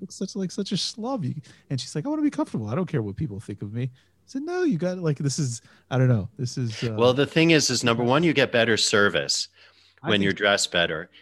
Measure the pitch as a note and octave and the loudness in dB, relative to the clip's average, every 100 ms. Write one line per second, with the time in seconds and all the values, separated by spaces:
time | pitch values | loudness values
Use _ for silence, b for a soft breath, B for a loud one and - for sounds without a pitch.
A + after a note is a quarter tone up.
0 | F#3+ - G3 G3 F#3 - F#3+ F#3+ - - | -14 -10 -8 -6 -6 -6 -4 -4 -6 -8
1 | A#3 C4+ B2+ C#3 b b b C3 - D3+ | -6 -4 -6 -8 b b b -8 -6 -6
2 | C#4 D#4 D4 C#4+ D#4 D#3 G#2+ D3+ F3+ C#3+ | -4 -2 -2 -2 -4 -4 -4 -4 -2 -4
3 | G#2 - - G2 - G#2 G2+ A#2 B2+ - | -4 -6 -6 -8 -12 -10 -8 -6 -8 -10
4 | _ _ - C4+ D#4+ F4+ E4+ D#3+ F3+ F#3 | _ _ -12 -10 -6 -2 0 0 -2 -2
5 | D#3+ C#3 C#3 C#3+ C3 A#2 b b b B2+ | -2 -2 -2 -2 -4 -6 b b b 2
6 | B2+ A2+ - - B2 C#3 A#2 G#2+ A#2+ A2 | 4 2 0 -6 -6 -4 -6 -4 -4 4
7 | E3 E3 C3+ D#3+ E3 D#3 - A#2+ B2 A#2 | 4 4 2 4 6 6 4 2 2 2
8 | A#2+ C#3+ E3+ C3+ A#2+ A#2+ A#2 G#2+ - G#2+ | 2 4 4 4 2 4 4 2 2 4
9 | G2+ E2 C#2 - - b b b b b | 4 2 -2 -4 -6 b b b b b
10 | C3+ G#2 G2 F#2+ G#2 G2+ - F2 E2 D#2+ | 0 2 2 2 2 2 0 0 0 -2
11 | F2+ b | -10 b